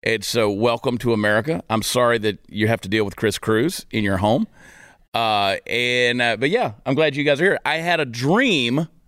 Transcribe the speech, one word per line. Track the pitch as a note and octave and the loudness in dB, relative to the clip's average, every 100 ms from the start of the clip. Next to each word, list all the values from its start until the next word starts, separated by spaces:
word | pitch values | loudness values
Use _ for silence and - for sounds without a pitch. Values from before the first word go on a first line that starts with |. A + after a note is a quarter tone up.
And | A2 A2+ | -2 -2
so | G2 A#2 G#2+ | -2 0 0
welcome | G2+ A#2 A#2 C3+ B2 | 2 0 0 -2 -2
to | B2 | 0
America. | A2+ G#2+ G#2 A2+ E3+ - | 0 2 2 0 -6 -2
I'm | A2+ | -4
sorry | G2+ B2 A#2+ A#2 | 0 0 2 2
that | G#2+ G2+ - | 0 -4 -10
you | G2+ G#2+ | -2 0
have | A2+ | 0
to | F#2 | -2
deal | A2 | -2
with | G#2 - | -2 -2
Chris | A2 G2 | -2 -2
Cruz | - A2 C#3+ F#3 - | 0 0 0 -4 -6
in | A#2+ | -4
your | G2+ F#2+ | -2 0
home. | G2+ A#2 A3 - - - - _ _ | 0 0 -2 -8 -20 -20 -20 _ _
Uh, | - A2+ G#2+ G2 G2 - | -4 0 0 0 -2 -4
and, | A2+ B2 B2 B2 A#2+ | -2 0 2 2 2
uh, | A#2+ G#2+ | 0 0
but | C3+ | 0
yeah, | A3 G3 G#2+ - | 0 -2 -4 -4
I'm | |
glad | C3+ D#3 C#3 | 0 0 0
you | |
guys | C#3+ C#3 | 0 2
are | |
here. | F3+ D3+ | 2 0
I | - D#3 | -2 -2
had | E3 E3+ | 0 0
a | C#3+ | -2
dream. | A#2 C3 F#3+ C4+ E3+ A#2+ C3 E3 _ | -2 0 2 4 2 2 0 -2 _